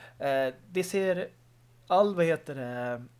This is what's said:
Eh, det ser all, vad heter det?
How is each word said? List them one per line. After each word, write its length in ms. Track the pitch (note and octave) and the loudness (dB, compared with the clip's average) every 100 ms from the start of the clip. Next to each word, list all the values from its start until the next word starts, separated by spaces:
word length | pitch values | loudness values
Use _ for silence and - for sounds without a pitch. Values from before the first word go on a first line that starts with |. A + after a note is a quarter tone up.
| - - | -20 -6
Eh, 360 | C#3 C3+ C3 B2+ - | -2 0 0 -4 -6
det 140 | F#3 F3+ | -4 -2
ser 440 | G3 F#3+ F3 - - _ _ _ - - | 0 0 0 -4 -12 _ _ _ -18 2
all, 280 | F#3 G#3 F#3 | 4 4 4
vad 100 | E3 | 2
heter 300 | D#3 - C3+ | 0 -4 -10
det? 500 | B2 B2 B2 A#2+ B2 _ | -8 -6 -6 -6 -10 _